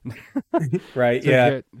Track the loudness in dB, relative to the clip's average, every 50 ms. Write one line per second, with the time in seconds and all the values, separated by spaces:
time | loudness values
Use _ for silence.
0 | -16 -16 -16 -16 -14 -10 -10 -10 -6 _ -4 -4 -2 -2 -4 -6 -6 -6 -4 0
1 | 0 0 0 0 0 2 4 4 4 2 2 -2 -6 _ -20 -14